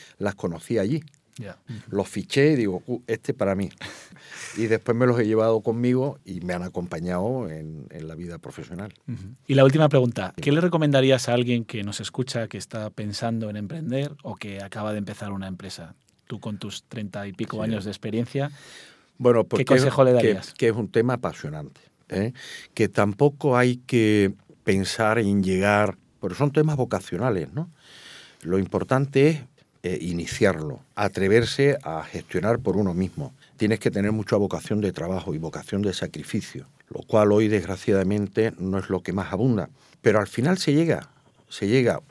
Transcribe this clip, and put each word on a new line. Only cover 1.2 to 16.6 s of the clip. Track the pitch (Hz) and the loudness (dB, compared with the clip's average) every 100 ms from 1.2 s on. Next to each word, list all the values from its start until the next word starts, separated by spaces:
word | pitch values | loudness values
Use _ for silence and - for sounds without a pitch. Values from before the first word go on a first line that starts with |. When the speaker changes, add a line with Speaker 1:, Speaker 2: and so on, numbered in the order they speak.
| _ - | _ -18
Speaker 2:
Ya. | 104 87 - 110 - | -16 -16 -16 -16 -8
Speaker 1:
Los | 98 95 | -6 -4
fiché | 104 - 135 147 | -6 -2 2 2
y | 147 | 2
digo, | 104 90 - | 0 -4 -8
"Uh, | 120 - | -10 -6
este | 113 - | -8 -6
para | 127 98 95 | -4 -2 -2
mí". | 95 - | -4 -8
Speaker 2:
<laughs> | - - - - - - - - | -16 -16 -20 -20 -20 -16 -12 -4
Speaker 1:
Y | 113 | -2
después | 110 - 117 | -2 0 2
me | 127 | 2
los | 120 | 2
he | 107 | 2
llevado | 110 110 113 | 2 2 2
conmigo | 113 117 123 127 139 - | 0 -2 0 0 -2 -6
y | - 90 | -12 -8
me | 90 | -6
han | 87 | -6
acompañado | 90 90 87 82 87 90 104 131 98 | -6 -6 -6 -6 -4 -2 -2 -4 -6
en, | 78 78 78 57 | -10 -12 -14 -14
en | 78 78 | -14 -12
la | 80 | -12
vida | 87 82 | -12 -14
profesional. | - - 67 87 104 - - | -16 -16 -14 -12 -14 -14 -14
Speaker 2:
Ujú. | 113 95 123 - | -12 -14 -12 2
Y | 135 | 6
la | 135 | 8
última | 147 151 | 8 4
pregunta, | 139 123 117 92 | 4 2 -2 -8
Speaker 1:
Dime. | - 143 | -4 0
Speaker 2:
¿qué | |
le | 147 | 2
recomendarías | 175 170 151 139 131 131 - | 2 2 4 4 4 4 2
a | |
alguien | 123 123 120 110 | 0 2 -2 -2
que | 110 | -8
nos | 101 - | -8 -8
escucha, | 104 - 127 120 110 | -8 -6 -4 -4 -6
que | 101 | -10
está | - 113 107 | -10 -10 -10
pensando | - 104 101 117 113 107 | -8 -8 -4 -4 -4 -4
en | 104 | -8
emprender | 101 165 80 131 147 143 | -8 -8 -4 -4 -4 -8
o | - 104 | -14 -12
que | 104 98 | -12 -12
acaba | 98 110 107 | -10 -8 -6
de | 107 | -6
empezar | 98 101 104 | -6 -10 -8
una | 98 95 | -8 -8
empresa? | 92 98 - 82 - _ _ - | -10 -12 -14 -16 -20 _ _ -14
Tú | 110 | -12
con | 113 | -10
tus | 101 | -10